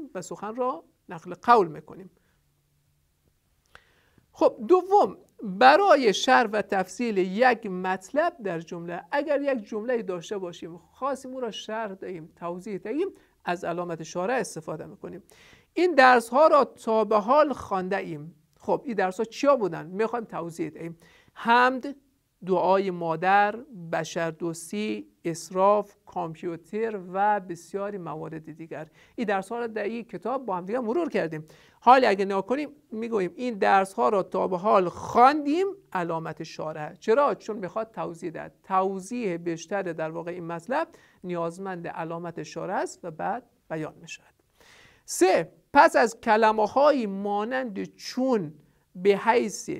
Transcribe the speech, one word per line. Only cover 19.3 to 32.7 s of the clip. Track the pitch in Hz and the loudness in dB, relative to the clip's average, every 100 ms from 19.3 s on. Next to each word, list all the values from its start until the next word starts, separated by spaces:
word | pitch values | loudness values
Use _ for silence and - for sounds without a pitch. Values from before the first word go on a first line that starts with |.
| - 277 262 | 0 2 4
بودن؟ | 185 151 151 | 2 -4 -8
می‌خوایم | 185 220 240 | -4 -2 -4
توضیح | 214 165 170 160 156 | -8 -10 -10 -8 -8
دهیم. | - 170 165 - _ _ | -8 -12 -12 -20 _ _
حمد، | - 226 240 247 262 277 277 _ _ _ _ 180 | -6 2 4 4 0 -8 -12 _ _ _ _ -2
دعای | 180 170 196 196 | 2 4 4 2
مادر، | 175 170 160 185 202 208 226 294 202 165 | -4 -4 0 4 4 4 0 -12 -16 -6
بشردوستی، | 165 160 175 165 165 170 160 - 208 214 214 - _ | -6 -4 -4 -4 -4 -8 -8 -8 -6 -4 -6 -10 _
اسراف، | 170 160 - 185 196 208 202 _ - | -8 -8 -6 2 4 4 0 _ -12
کامپیوتر | 180 165 160 175 165 165 208 226 208 180 | -8 -8 -8 -10 -10 -8 -6 -4 -6 -6
و | 185 208 208 | 0 2 0
بسیاری | 185 170 - 196 202 208 | -2 -14 -10 -8 -6 -8
موارد | 160 156 160 160 147 | -10 -10 -10 -12 -14
دیگر. | 160 160 143 156 _ _ - | -16 -12 -12 -14 _ _ -6
این | 214 | -2
درس‌ها | 196 190 233 | -2 -2 -6
را | 233 | -6
در | 214 | -4
این | 226 233 | -6 -6
کتاب | 220 185 226 262 240 | -10 -8 -6 -6 -4
با | 180 | -6
هم | 185 | -4
دیگه | 247 | -4
مرور | 220 320 320 | -2 -2 -2
کردیم. | 208 165 156 - - _ _ | -2 -4 -6 -12 -20 _ _
حالا | 233 262 233 | 8 8 8
اگه | 196 | 4
نگاه | 196 196 196 | 0 -2 -2
کنیم، | 269 285 | -4 -6